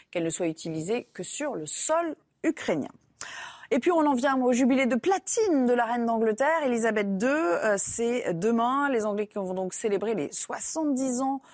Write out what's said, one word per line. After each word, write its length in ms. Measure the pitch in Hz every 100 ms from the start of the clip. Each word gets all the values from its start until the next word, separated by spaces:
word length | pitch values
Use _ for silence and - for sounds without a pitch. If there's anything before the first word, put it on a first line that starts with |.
| -
qu'elle 140 | 175
ne 60 | 165
soit 160 | - 175
utilisée 600 | 156 170 160 160 240 -
que 100 | -
sur 340 | 175 - 294 196
le 100 | 156
sol 500 | - - 320 339 - _ _
ukrainien. 460 | 311 - - 165 113 - _ - - - - - -
Et 100 | 277
puis 100 | 330
on 80 | 339
en 160 | 294
vient 260 | 262 277 262
au 140 | 247
jubilé 320 | 240 262 262 262
de 100 | 240
platine 680 | 330 381 - - 427 285 247
de 80 |
la 100 | 240
reine 220 | 226 240 233
d'Angleterre, 560 | 226 220 214 277 330
Elisabeth 540 | 277 233 226 214 208 190
deux. 80 | 240
Euh, 460 | 302 339 339 220 196
c'est 560 | - - 233 247 -
demain. 560 | 165 214 233 233 269 285
Les 160 | 240
Anglais 220 | 214 208 208
qui 80 |
vont 180 | 208 185
donc 220 | 185 185
célébrer 400 | - 226 196 208
les 180 | 208 143
soixante-dix 880 | - - 247 - 320 302 254 269 247
ans 220 | 269 269 -